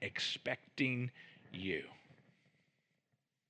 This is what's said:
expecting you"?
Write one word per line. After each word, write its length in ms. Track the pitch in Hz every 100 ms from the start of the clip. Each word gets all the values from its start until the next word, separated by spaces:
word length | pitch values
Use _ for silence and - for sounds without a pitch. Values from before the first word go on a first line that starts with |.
expecting 1080 | 101 - - - - 127 - - 135 123 123 - - - -
you"? 360 | - 95 80 - - - - - - _ _ _ _ _ _ _ _ _ _ _